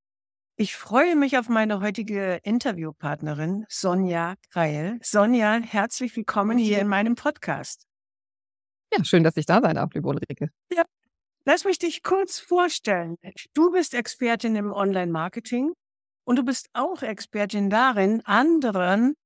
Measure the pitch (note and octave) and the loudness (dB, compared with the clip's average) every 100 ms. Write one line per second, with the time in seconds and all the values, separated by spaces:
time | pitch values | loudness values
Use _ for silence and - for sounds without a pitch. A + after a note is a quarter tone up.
0 | _ _ _ _ _ - G#3 - - A#3 | _ _ _ _ _ -6 -4 -4 -2 2
1 | F4 D#4 C#4 C4 A#3 A3+ G#3+ G3+ G#3 G3+ | 4 4 2 0 0 0 2 0 -2 -4
2 | G#3+ G3+ F#3+ F3 - A#3 C4+ F3+ D#3+ D3+ | -6 -4 -2 -4 -2 0 0 -4 -8 -8
3 | D3 D3+ D3+ D3 D#3+ G3 A3 - F#3+ F3+ | -6 -6 -6 -4 -4 -4 -6 -4 0 0
4 | F#3 E3+ E3+ F#3 _ F3+ D#3+ D3 E3+ A#3 | 0 -2 -4 -8 _ -2 -2 -2 -6 -6
5 | - G#3 G#3+ B3 G#3+ A3+ A3+ G#3+ G#3+ - | 0 2 4 4 4 2 0 -2 -2 -4
6 | B3 - G#3+ G#3+ G3+ A#3+ A3 G3+ G3+ G3 | -6 -6 -4 -2 2 2 2 2 2 2
7 | A3+ A#3+ C#4+ D4+ - D3 C3+ - _ _ | 0 0 -2 -4 -6 -6 -8 -14 _ _
8 | _ _ _ _ _ _ _ _ _ - | _ _ _ _ _ _ _ _ _ -2
9 | - F3 D#3+ D#3+ D#3 F#3+ G3 D#3+ - D#3 | 4 4 4 2 2 2 4 0 -4 -4
10 | - C#3+ - C#3 D3 - _ F4 E4 _ | -4 -4 -6 -8 -8 -10 _ -2 -2 _
11 | _ _ _ _ - F4 G4 F4+ F4 - | _ _ _ _ 0 0 0 -2 -4 -6
12 | - F#4+ F#4+ - - F4+ F4 - - F#3 | 0 0 0 -6 -2 0 0 -2 -2 -2
13 | E3+ E3+ - - - D4 F4 F4+ D#4 A#3+ | -2 -10 -14 -20 -6 2 4 4 0 -4
14 | A3 - A#3+ A3+ A#3 G#3+ G3+ G3+ G3 F#3+ | -6 -4 -2 0 0 -2 -2 -2 0 0
15 | F3 D#3+ F3 A#3 - A#3+ C#4+ F4 _ _ | 0 -2 -4 -8 -6 -4 -2 -6 _ _
16 | _ _ - B3 B3+ B3 - A#3 D4 F4+ | _ _ 0 0 2 -4 -6 -4 -4 -4
17 | A3+ G3 - G#3 G#3 G#3 G3+ G#3+ C4 G#3+ | -8 -8 -8 -4 -2 0 0 2 2 4
18 | G3 A3+ - G#3 D4+ D#4+ B3+ F#3+ F3+ G3+ | 2 2 2 2 4 4 2 0 2 4
19 | B3 D4+ | 2 0